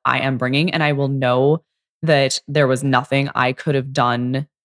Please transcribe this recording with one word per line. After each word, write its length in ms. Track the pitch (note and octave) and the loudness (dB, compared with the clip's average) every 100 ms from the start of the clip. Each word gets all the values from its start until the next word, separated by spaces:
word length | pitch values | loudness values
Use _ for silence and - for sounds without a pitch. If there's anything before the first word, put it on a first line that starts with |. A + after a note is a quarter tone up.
| B2+ | -2
I 140 | B2+ | 0
am 180 | C3+ B2+ | -2 -2
bringing. 340 | B2+ C#3 F3 | -2 0 0
And 100 | D#3+ | 0
I 100 | D3+ | 0
will 160 | C#3 C#3 | 0 -2
know 540 | C3+ B2+ B2+ C#3+ D#3+ - _ _ _ | 0 0 2 2 0 -4 _ _ _
that 400 | D#3+ C#3+ C3+ - - | 0 2 2 -2 -2
there 180 | D3+ C3+ | 0 2
was 160 | B2+ | 2
nothing 460 | C#3 B2+ C#3+ C#3 C#3 | 2 0 2 -2 -2
I 180 | - B2+ | -2 -2
could 220 | C3+ D#3+ | -2 -2
have 180 | C#3 C3+ | -2 -2
done 560 | C#3 B2 A#2+ B2 C3+ D3 _ | -2 0 0 -2 -4 -6 _